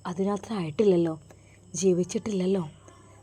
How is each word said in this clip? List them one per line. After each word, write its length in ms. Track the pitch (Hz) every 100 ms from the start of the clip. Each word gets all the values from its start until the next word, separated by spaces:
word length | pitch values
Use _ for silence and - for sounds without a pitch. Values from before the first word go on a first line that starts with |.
| -
അതിനത്ര 460 | 175 196 202 -
ആയിട്ടില്ലല്ലോ, 600 | 214 165 151 208 175 170 160 - - - - -
ജീവിച്ചിട്ടില്ലല്ലോ, 920 | - 190 175 175 226 220 196 185 196 156 - - - - -